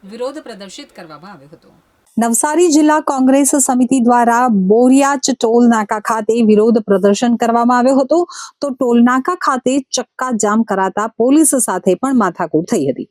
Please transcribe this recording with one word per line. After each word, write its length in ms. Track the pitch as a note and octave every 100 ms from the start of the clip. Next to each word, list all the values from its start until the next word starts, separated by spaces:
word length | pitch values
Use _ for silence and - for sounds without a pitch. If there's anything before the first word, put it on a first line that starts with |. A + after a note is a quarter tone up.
| F#3+
વિરોધ 280 | A3 B3 C#4+
પ્રદર્શિત 560 | C#4+ G#3 G3 A#3+ C#4+ -
કરવામાં 360 | E3+ D3+ F3+
આવ્યો 180 | F3+ C#3
હતો. 180 | E3 _ _ _ _ _ -
નવસારી 520 | A#3 A#3 D4+ D4+ F4
જિલ્લા 280 | D4 D#4 D4+
કોંગ્રેસ 560 | D4+ C#4 C4 C#4 C#4 D4
સમિતિ 440 | C4+ B3 B3+ C4+
દ્વારા 480 | A#3 A#3+ A#3 A#3 B3+
બોરિયાચ 800 | G3+ F#3 A3 B3+ C4 C#4 C#4+ -
ટોલ 360 | B3+ A3+ A#3 A#3+
નાકા 300 | A3+ G#3 A3
ખાતે 420 | - A3+ G#3+ A3+
વિરોધ 360 | A3 G#3+ A3 A3+
પ્રદર્શન 580 | G#3+ G3 G3+ G3+ A#3+ A3+
કરવામાં 420 | A#3 A#3 A#3+ B3
આવ્યો 180 | B3 C4+
હતો. 320 | C4 D#4+ F4 - - _
તો 80 | C#4+
ટોલ 340 | B3+ B3+ A#3+
નાકા 320 | A#3+ B3+ C4 F4+
ખાતે 440 | - C4 B3 C#4
ચક્કા 520 | C4+ C4 A3+ - B3+
જામ 320 | A3+ G#3+ A#3
કરાતા 440 | A3 F#3+ F#3+ F#3 A3
પોલીસ 480 | _ A#3 D4 D#4+ C4+
સાથે 400 | A#3 F#3 - F3+
પણ 220 | C4 C4
માથાકૂટ 480 | F#3+ E3+ E3+ D#3 F3
થઈ 240 | A3 C#3
હતી. 180 | B3 -